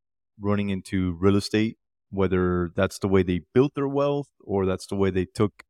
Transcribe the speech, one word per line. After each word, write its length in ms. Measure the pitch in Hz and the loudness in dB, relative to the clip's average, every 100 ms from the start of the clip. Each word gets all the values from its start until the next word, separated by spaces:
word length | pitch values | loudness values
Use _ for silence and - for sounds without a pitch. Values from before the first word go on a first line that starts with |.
| _ _ _ - | _ _ _ -8
running 320 | 101 101 101 | -2 -2 -2
into 400 | 95 - 95 92 | -4 -4 -2 -2
real 240 | 82 98 | 2 2
estate, 420 | 98 - 107 110 - _ _ - | 2 2 0 0 -4 _ _ -8
whether 640 | 95 92 92 90 90 85 | -2 0 2 0 0 -2
that's 220 | 101 95 - | -2 -2 -2
the 100 | 98 | 0
way 140 | 95 | 2
they 200 | 90 90 - | 2 -2 0
built 220 | 123 139 | 2 2
their 120 | 143 139 | 0 -4
wealth 420 | 139 143 143 139 _ | -2 -2 -2 -6 _
or 220 | - 98 | -6 -2
that's 220 | 92 92 - | -2 -4 -4
the 80 | |
way 160 | 101 98 | 0 0
they 140 | 92 | 0
took 360 | 87 - 104 - | -2 0 -2 -2